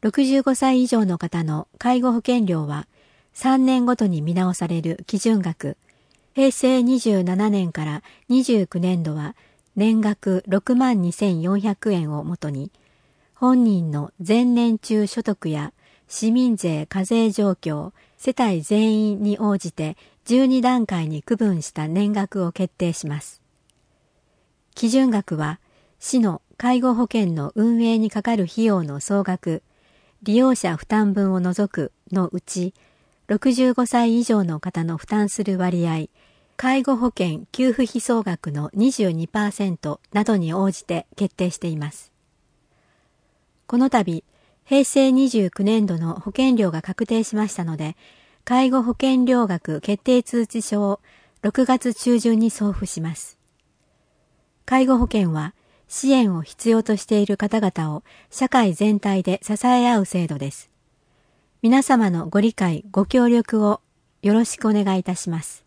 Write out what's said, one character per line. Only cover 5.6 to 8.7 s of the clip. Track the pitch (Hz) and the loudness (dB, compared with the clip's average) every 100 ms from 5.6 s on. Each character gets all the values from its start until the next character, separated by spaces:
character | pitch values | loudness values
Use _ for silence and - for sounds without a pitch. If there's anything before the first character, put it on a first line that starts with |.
| 139 - _ _ _ _ _ - | -8 -10 _ _ _ _ _ 0
平 | 269 | 2
成 | - 254 262 | 2 2 2
二 | 240 254 | 2 2
十 | 226 196 | 2 0
七 | 180 185 214 | 0 0 0
年 | 202 175 | 0 -2
か | 160 156 | -4 -6
ら | 147 - - _ | -8 -12 -20 _
二 | 247 | 0
十 | 254 226 | 2 0
九 | 180 | 0